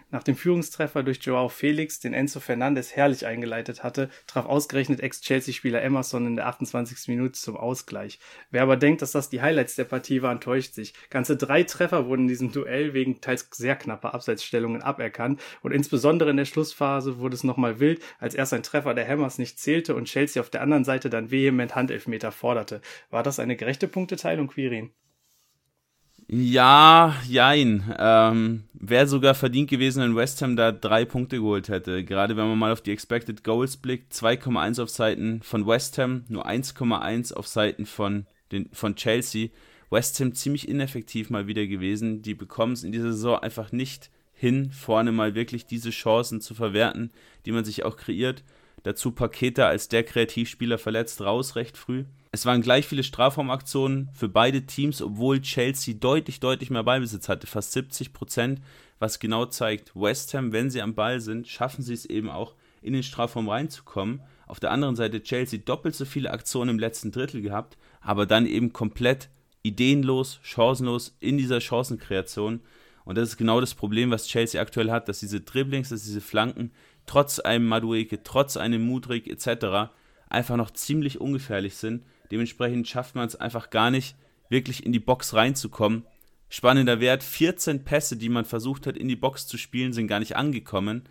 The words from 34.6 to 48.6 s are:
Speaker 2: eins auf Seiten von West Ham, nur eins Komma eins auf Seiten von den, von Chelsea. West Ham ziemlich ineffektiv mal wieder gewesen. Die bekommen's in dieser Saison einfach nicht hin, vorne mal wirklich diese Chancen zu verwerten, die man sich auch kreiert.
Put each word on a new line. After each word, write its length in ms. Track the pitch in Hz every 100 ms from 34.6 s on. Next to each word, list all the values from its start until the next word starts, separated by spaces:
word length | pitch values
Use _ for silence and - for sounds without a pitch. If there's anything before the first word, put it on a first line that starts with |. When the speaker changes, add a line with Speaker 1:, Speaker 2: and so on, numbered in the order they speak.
Speaker 2:
eins 160 | 87 120
auf 100 | 117
Seiten 540 | - 110 101 110 113
von 240 | - 113 104
West 320 | 117 135 -
Ham, 260 | 127 127 120
nur 180 | 107 -
eins 280 | 113 135
Komma 260 | - 120 107
eins 320 | - 117 120
auf 140 | - 101
Seiten 380 | 110 107 -
von 420 | 104 - 101 101 98 _ -
den, 180 | 101 -
von 240 | - 107 98
Chelsea. 520 | - 117 131 107 113 - - - -
West 280 | 107 127 -
Ham 160 | 131
ziemlich 320 | 117 - 143 -
ineffektiv 600 | 139 135 131 110 113 107
mal 180 | 110 101
wieder 200 | 110 104
gewesen. 560 | 98 92 107 113 110
Die 120 | 107
bekommen's 500 | 104 98 - 117 120
in 80 | 90
dieser 200 | 110 117
Saison 260 | 110 117 117
einfach 320 | - - 104
nicht 400 | 120 135 - - _ _
hin, 400 | _ 123 131 135
vorne 400 | - - 110 117
mal 220 | 113 107
wirklich 320 | 104 117 120 -
diese 240 | 117 117
Chancen 500 | 113 117 110 120 113
zu 140 | -
verwerten, 580 | 110 113 101 117 - 117 - - -
die 80 | -
man 120 | 113
sich 200 | 107 -
auch 120 | - -
kreiert. 460 | - 92 127 135 - _